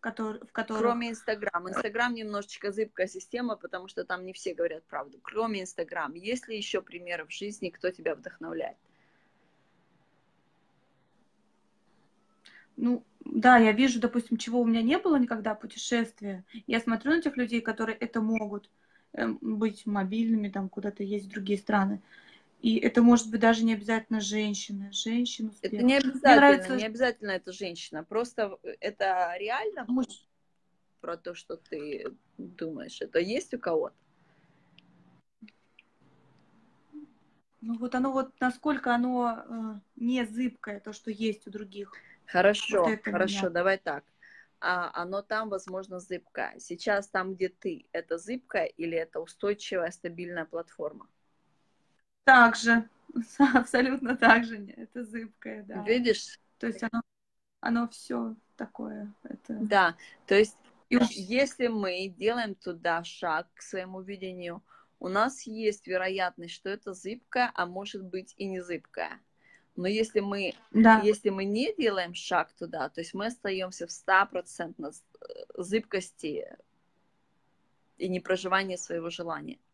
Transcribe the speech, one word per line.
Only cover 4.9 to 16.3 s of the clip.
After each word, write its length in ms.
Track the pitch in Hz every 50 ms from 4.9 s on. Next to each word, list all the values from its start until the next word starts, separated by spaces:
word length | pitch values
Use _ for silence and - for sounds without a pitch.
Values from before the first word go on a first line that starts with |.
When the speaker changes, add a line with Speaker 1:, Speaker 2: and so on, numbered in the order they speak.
| - 151 135 139 135 - _
Speaker 2:
Кроме 400 | - - 208 226 226 214 196 185
Instagram, 520 | 185 - - 170 165 - 175 156 139 151
есть 340 | 170 180 214 240 247 - -
ли 80 | 226
еще 240 | 214 196 - - 196
примеры 460 | 185 - - 180 175 175 175 170 156
в 40 | 151
жизни, 380 | - - 196 208 208 - - 180
кто 220 | - - - 180
тебя 240 | 180 - 165 165 156
вдохновляет? 640 | 156 - - - - 160 165 165 165 - - - _ _ _ _ _ _ _ _ _ _ _ _ _ _ _ _ _ _ _ _ _ _ _ _ _ _ _ _ _ _ _ _ _ _ _ _ _ _ _ _ _ _ _ _ _ _ _ _ _ _ _ _ _ _ _ _ _ _ _ _ _ _ _ _ _ _ _ _ _ _ _ _ _ _ - - - - _ _
Speaker 1:
Ну, 280 | - 233 240 247 240 - _ _ _ -
да, 340 | - - - 214 247 254 240
я 140 | 226 220 208
вижу, 280 | 214 262 269 240 233
допустим, 360 | 214 233 - 240 233 - 233
чего 240 | 226 - - 226 247
у 40 | 240
меня 160 | 226 226 233 226
не 160 | 233 294 359
было 180 | 359 370 311 277
никогда, 360 | 247 233 240 220 202 220 214
путешествия. 920 | 214 - 220 - - - - 247 233 233 226 - - 208 202